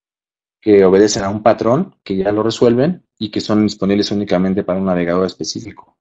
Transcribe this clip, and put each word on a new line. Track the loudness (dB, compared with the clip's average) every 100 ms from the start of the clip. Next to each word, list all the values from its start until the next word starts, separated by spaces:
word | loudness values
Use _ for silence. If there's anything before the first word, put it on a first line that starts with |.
| _ _ _ _ _ _
que | 4 4
obedecen | 6 4 4 0
a | -4
un | -2
patrón, | 0 0 0 0 -2 _
que | -6 -4
ya | -2
lo | -2
resuelven | -2 0 2 2 0 -4 _ -12
y | -8
que | -6
son | -2 0
disponibles | 0 0 0 0 0
únicamente | -4 -2 0 0 -2
para | -2 -4
un | -2
navegador | -2 -2 -2 -2
específico. | -6 -10 -10 -12 -16 -20 _